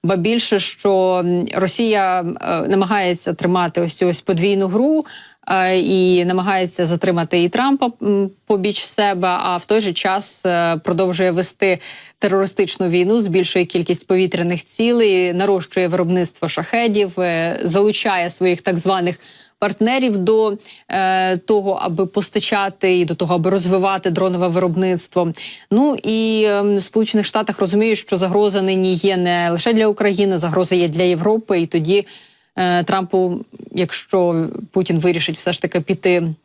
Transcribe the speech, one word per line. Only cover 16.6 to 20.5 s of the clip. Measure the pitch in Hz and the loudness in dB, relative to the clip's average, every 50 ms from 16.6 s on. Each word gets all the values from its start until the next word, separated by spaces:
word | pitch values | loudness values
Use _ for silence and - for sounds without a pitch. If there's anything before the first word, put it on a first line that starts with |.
| 170 - - 233 233 233 208 208 202 185 175 185 | -6 -4 -2 0 0 0 2 0 0 -2 -2 -2
е, | 180 175 170 165 165 170 175 - - | -2 0 0 0 -2 -2 -2 -2 -4
залучає | 175 165 196 202 214 208 - - 220 196 185 170 175 | 0 2 2 2 2 2 0 -2 -2 -2 0 -2 -4
своїх | - - 185 185 175 175 | -2 0 0 0 0 0
так | - - 185 170 | -2 -2 -2 0
званих | 165 185 196 190 175 175 175 - - - - - - - _ _ | 0 0 0 0 0 -2 -4 -6 -12 -20 -20 -20 -20 -20 _ _
партнерів | - 208 202 - 214 226 254 269 262 247 208 196 | -4 -4 0 0 0 0 2 2 0 0 0 0
до, | 180 185 220 220 220 214 | 2 2 2 2 2 0